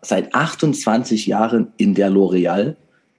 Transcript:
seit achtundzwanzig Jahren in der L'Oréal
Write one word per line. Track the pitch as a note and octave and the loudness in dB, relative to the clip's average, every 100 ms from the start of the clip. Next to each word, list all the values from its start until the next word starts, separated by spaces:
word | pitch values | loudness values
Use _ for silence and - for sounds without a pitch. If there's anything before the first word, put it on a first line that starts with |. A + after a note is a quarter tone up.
seit | - F#2+ - | -2 -2 0
achtundzwanzig | - D#3+ - D#3+ C#3 - A2+ B2 G#2+ - | -2 -2 -2 -2 -2 0 -2 0 -2 -2
Jahren | G2+ A2+ A2+ G#2+ - | -2 0 0 -2 -2
in | G2+ | 0
der | G2 G2 | 2 2
L'Oréal | G2 F#2 F2+ F2 F#2 B2+ D#3 _ _ _ | 4 2 2 0 0 -2 -6 _ _ _